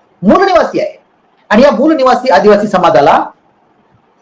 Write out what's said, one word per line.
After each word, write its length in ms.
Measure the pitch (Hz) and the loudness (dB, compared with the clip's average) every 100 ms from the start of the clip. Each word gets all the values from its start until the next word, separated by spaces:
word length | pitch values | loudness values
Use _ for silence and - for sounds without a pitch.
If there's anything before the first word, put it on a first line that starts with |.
| _ _ | _ _
मूल 220 | 185 349 381 | 0 0 2
निवासी 340 | 349 - - | 0 -2 -4
आहे, 240 | - - _ _ _ _ - | -8 -10 _ _ _ _ -4
आणि 120 | 208 | 2
या 100 | 277 | 2
मूल 240 | 214 302 302 | 2 0 0
निवासी 340 | 254 240 - | 0 -2 0
आदिवासी 380 | 196 202 208 208 | 0 2 2 0
समाजाला 580 | 185 170 151 147 214 - - _ _ _ _ _ _ _ _ | -2 0 0 2 0 -4 -12 _ _ _ _ _ _ _ _